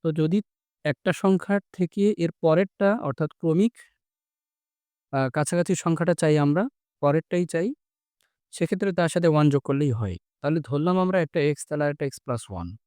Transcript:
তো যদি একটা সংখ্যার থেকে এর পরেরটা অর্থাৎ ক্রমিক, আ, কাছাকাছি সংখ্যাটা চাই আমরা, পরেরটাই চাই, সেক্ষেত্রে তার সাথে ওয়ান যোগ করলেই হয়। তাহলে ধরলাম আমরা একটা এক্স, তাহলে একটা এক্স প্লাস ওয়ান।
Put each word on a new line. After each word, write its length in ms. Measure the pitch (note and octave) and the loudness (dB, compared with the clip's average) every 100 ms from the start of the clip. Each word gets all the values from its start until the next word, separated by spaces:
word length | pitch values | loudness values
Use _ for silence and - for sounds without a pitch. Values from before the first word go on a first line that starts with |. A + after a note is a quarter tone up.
তো 100 | E3 | -2
যদি 300 | D#3 D#3 G3 - _ _ _ | 0 0 0 -2 _ _ _
একটা 280 | D3+ - - | -6 -2 -4
সংখ্যার 480 | - G3 F#3+ - G3+ _ | 0 2 2 0 -4 _
থেকে 420 | - F3+ - G3+ G3+ | -6 -4 0 0 0
এর 120 | E3 - | -4 0
পরেরটা 580 | E3 D#3+ G3 _ G3 A3+ | 2 2 0 _ 0 0
অর্থাৎ 300 | - C3 D#3 | -4 -4 -6
ক্রমিক, 440 | - E3 D#3+ A3+ - - _ _ _ _ _ _ _ _ _ _ _ _ | -2 0 2 0 -2 -20 _ _ _ _ _ _ _ _ _ _ _ _
আ, 180 | C3+ C3 | -4 -2
কাছাকাছি 420 | D3+ D3 F3 F3 | -2 -2 -2 0
সংখ্যাটা 400 | F3+ E3+ D#3+ E3+ | -2 0 0 0
চাই 240 | E3+ D#3 D3+ | 2 2 4
আমরা, 260 | C#3+ D#3 B3+ _ _ _ | 2 2 -2 _ _ _
পরেরটাই 460 | C#3+ D3+ - F3+ F3 | 0 0 0 -4 -2
চাই, 260 | E3 G3 D4 _ _ _ _ _ _ _ | -2 -4 -6 _ _ _ _ _ _ _
সেক্ষেত্রে 420 | - E3+ F#3+ G3 | -6 -2 0 -2
তার 160 | F#3 E3 | 0 0
সাথে 200 | F3+ E3+ | 2 2
ওয়ান 220 | D3+ D3+ | 4 4
যোগ 120 | C#3 | 2
করলেই 280 | - C#3 D3 | 0 0 0
হয়। 260 | A2+ G2+ F2+ _ _ | 0 -4 -6 _ _
তাহলে 200 | C#3+ D#3+ | -2 -2
ধরলাম 340 | C#3 C#3+ E3 F#3 | -2 -2 0 0
আমরা 240 | F#3 F#3 | 0 0
একটা 180 | D#3 E3+ | 0 0
এক্স, 260 | D3 C#3+ - | 0 -2 -6
তাহলে 180 | D3+ | -2
একটা 220 | D3 D3 C#3 | -2 -2 -6
এক্স 140 | - | -8
প্লাস 300 | - A#2+ - | -8 -8 -6
ওয়ান। 260 | F2+ F2 G#2+ | -10 -10 -12